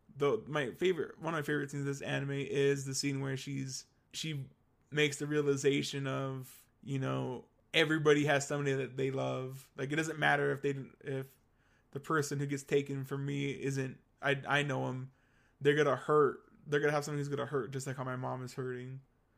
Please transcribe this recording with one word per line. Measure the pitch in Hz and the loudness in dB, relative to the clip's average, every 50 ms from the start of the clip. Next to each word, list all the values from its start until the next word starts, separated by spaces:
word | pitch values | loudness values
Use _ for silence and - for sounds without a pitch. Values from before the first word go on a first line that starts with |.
| _ - - | _ -18 -4
the, | 135 143 143 120 107 113 | 0 2 2 2 0 -2
my | 127 151 151 139 113 | -2 -2 -2 -2 -2
favorite, | 90 - 180 185 175 156 107 - - - | -2 0 0 2 2 0 -2 -6 -8 -8
one | - 160 170 | -6 -4 -2
of | 156 | -2
my | 143 | -2
favorite | 156 151 147 143 139 | 0 -2 -2 -2 -4
scenes | 147 143 | -6 -4
of | 139 | -4
this | 143 139 139 | -4 -4 -4
anime | - 147 143 139 139 139 | -4 -4 -4 -2 -2 -2
is | 139 139 139 - 120 139 139 139 143 139 135 | -4 -4 -4 -2 2 4 4 4 4 2 -2
the | 135 135 | -4 -4
scene | - 147 143 139 135 | -2 0 0 -2 -2
where | 139 135 131 | -2 -4 -4
she's, | 131 - 143 139 135 135 131 127 - - _ _ _ _ _ | -6 -6 -6 -6 -6 -6 -6 -8 -10 -12 _ _ _ _ _
she | - - - 160 151 139 135 - - _ _ _ _ _ _ _ | -10 -8 -6 -4 -6 -6 -8 -10 -14 _ _ _ _ _ _ _
makes | - 147 151 143 139 | 2 2 2 2 2
the | - 147 | -2 -2
realization | 147 151 151 147 143 139 135 139 139 139 143 139 - - 139 139 | 0 2 4 4 4 2 4 4 4 4 4 2 -2 -4 -4 -4
of, | 135 135 135 135 135 135 131 131 - - - - _ _ _ - | -2 -2 -2 -4 -4 -6 -8 -10 -12 -16 -20 -20 _ _ _ -8
you | 143 139 135 | -6 -4 -2
know, | 135 131 135 131 131 127 123 117 - _ _ _ _ _ - | 0 0 0 -2 -2 -4 -6 -8 -10 _ _ _ _ _ 2
everybody | 160 160 156 156 156 147 151 147 147 143 | 4 4 4 2 4 6 6 6 6 6
has | 151 143 135 139 | 4 4 2 2
somebody | - 147 143 143 139 135 | 0 -2 -2 0 0 0
that | 135 131 117 127 | 0 -2 -4 -4
they | 135 135 135 | -2 -2 -2
love. | 131 135 131 131 131 127 131 131 135 135 - - _ | -2 -2 -2 -2 -2 -4 -6 -8 -10 -12 -16 -14 _
Like, | 131 135 139 | -8 -6 -2
it | 147 | -2
doesn't | 160 160 160 151 151 | -2 -2 -2 -2 2
matter | 147 147 143 143 143 143 | 2 4 4 4 2 2
if | 139 135 | 0 0
they, | - 143 139 135 127 82 - - - | 0 -2 -2 -2 -6 -12 -16 -14 -10
if | 143 135 131 135 - - _ _ _ _ _ _ _ _ _ _ _ | -8 -6 -6 -8 -10 -14 _ _ _ _ _ _ _ _ _ _ _
the | - 139 | -12 -10
person | - - 160 156 139 - 143 | -4 0 0 0 0 0 -2
who | 139 143 | -4 -2
gets | 143 143 135 | -2 -4 -6
taken | - - 143 143 139 139 139 139 131 | 0 2 2 2 2 0 -4 -6 -6
from | - 139 139 139 | -6 -6 -4 -4
me | 143 143 139 143 139 | -4 -4 -2 -4 -4
isn't, | 131 - - 139 139 135 131 131 - - _ _ _ _ | -4 -4 -4 -2 -2 -2 -4 -4 -8 -12 _ _ _ _
I, | - 139 135 135 135 | -2 0 0 0 0
I | - 139 147 | 0 2 2
know | 147 143 131 131 131 127 | 2 2 0 -2 -2 -2
him. | 127 127 131 135 - _ _ _ _ _ _ _ _ - | -4 -6 -8 -12 -16 _ _ _ _ _ _ _ _ 2
They're | 139 143 147 | 4 4 6
gonna | 151 147 143 127 | 6 6 4 4
hurt. | 127 - - 151 151 143 123 - - - _ - - - | 2 2 4 6 6 6 6 4 -2 -10 _ -20 -18 -4
They're | 151 143 147 | 0 2 2
gonna | 147 147 | 4 4
have | 151 147 143 | 2 2 0
someone | 151 147 | -2 -2
who's | 143 143 143 | -4 -2 -2
gonna | 143 139 123 | -2 -4 -2
hurt | 120 147 135 113 113 | -2 -2 -2 -2 -4
just | 139 131 131 | -6 -6 -6
like | 139 127 | -6 -6
how | 135 127 | -6 -6
my | 131 127 | -4 -4
mom | 127 127 127 127 127 127 | -4 -4 -4 -6 -6 -8
is | 123 - | -8 -8
hurting. | 139 127 127 123 123 127 127 131 131 135 _ _ _ _ _ _ | -6 -6 -6 -6 -8 -10 -10 -12 -14 -14 _ _ _ _ _ _